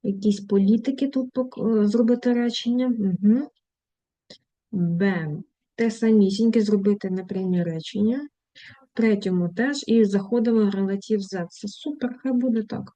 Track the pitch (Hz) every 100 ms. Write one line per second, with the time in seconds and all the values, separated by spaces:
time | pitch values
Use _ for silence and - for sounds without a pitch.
0 | 208 196 208 202 - 196 196 226 277 269
1 | 277 269 254 - 254 - 220 220 208 233
2 | 233 240 247 240 240 233 240 247 254 226
3 | 196 180 202 240 294 _ _ _ _ _
4 | _ _ _ - _ _ _ 196 175 170
5 | 196 180 156 156 - _ _ - 226 220
6 | 226 220 196 196 226 226 208 208 202 202
7 | 190 185 185 190 185 180 170 160 - 208
8 | 214 262 294 _ _ - - - _ -
9 | 220 202 196 180 175 175 254 285 - 226
10 | 208 196 196 240 233 226 208 196 196 196
11 | - 214 190 190 170 - 208 - 302 294
12 | 247 - 262 247 254 226 214 220 202